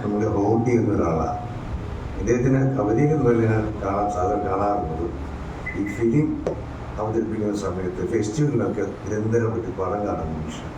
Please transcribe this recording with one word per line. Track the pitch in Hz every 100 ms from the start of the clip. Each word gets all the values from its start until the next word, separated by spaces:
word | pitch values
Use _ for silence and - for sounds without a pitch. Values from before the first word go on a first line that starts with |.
നമ്മൾ | 104 104 107 98
ഹോൾഡ് | 104 117 123
ചെയ്യുന്ന | 117 104 98
ഒരാളാണ്. | 107 160 - - - - - - - - - -
ഇദ്ദേഹത്തിന് | 101 123 135 135 135 131
കവിതയിലൊന്നുമല്ല | 104 113 151 156 120 117 110
ഞാൻ | 107 107 -
കാണാൻ, | 98 98 104 -
സാധാരണ | - - -
കാണാറുള്ളത്. | 98 101 104 90 - 85 - - - - - - -
ഈ | 101 -
ഫിലിം | 117 139 156 156 - - - - - -
അവതരിപ്പിക്കുന്ന | 107 110 104 104 104 101 95
സമയത്ത് | 92 90 90 90
ഫെസ്റ്റിവലിനൊക്കെ | 113 101 - 147 110 95 104 92 - 101
നിരന്തരം | 107 110 113 110
പോയിട്ട് | - - 95
പടം | 95 104 104
കാണുന്ന | 95 80 78
മനുഷ്യനാണ്. | 78 - -